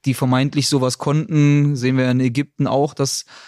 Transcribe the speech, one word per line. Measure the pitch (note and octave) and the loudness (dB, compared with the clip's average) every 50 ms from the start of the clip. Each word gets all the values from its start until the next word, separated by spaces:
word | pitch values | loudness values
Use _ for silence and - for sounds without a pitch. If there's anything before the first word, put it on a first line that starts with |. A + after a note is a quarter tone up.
| - | -4
die | C#3 B2 | -4 -2
vermeintlich | - C#3 B2+ B2+ B2+ C3+ C#3+ C#3+ D3 C3 - | 0 0 0 2 2 0 0 -2 -2 -2 0
sowas | D3 C#3 B2+ B2+ B2 | 0 0 0 -2 -2
konnten. | - - D3 C#3+ D#3 D#3 - E3 D3+ D3 D3 C#3+ D3 C#3+ D3 D3 | -4 -2 -2 -2 -2 -2 0 0 2 4 4 4 2 2 0 0
Sehen | B2 A#2+ B2+ C3 | 0 0 0 0
wir | C3 B2+ B2+ | 2 2 2
in | B2 B2+ | 2 2
Ägypten | C3 B2+ A#2 C#3+ C#3 - _ - C#3+ | 0 0 0 -2 -4 -4 _ -4 -2
auch, | - A#2+ C#3 C#3 C3+ - | 0 0 0 0 0 -2
dass | - C#3 C3+ - - - - - - - | -4 -4 -4 -4 -6 -10 -14 -18 -20 -20